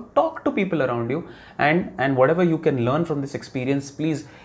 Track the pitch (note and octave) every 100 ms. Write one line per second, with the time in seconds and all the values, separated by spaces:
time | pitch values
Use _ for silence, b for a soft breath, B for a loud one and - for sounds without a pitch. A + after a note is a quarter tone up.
0 | - - D#4+ - D4 C#4 F#3+ E3 C3 A#2+
1 | A#2 C#3+ - B B - C#3 E3+ - -
2 | C3 C3 C3+ E3+ F3+ D#3+ D#3+ C#3 A#2+ D3
3 | E3+ D3 C3+ B2+ - C3+ B2+ C#3 C3+ -
4 | D#3 D3+ - B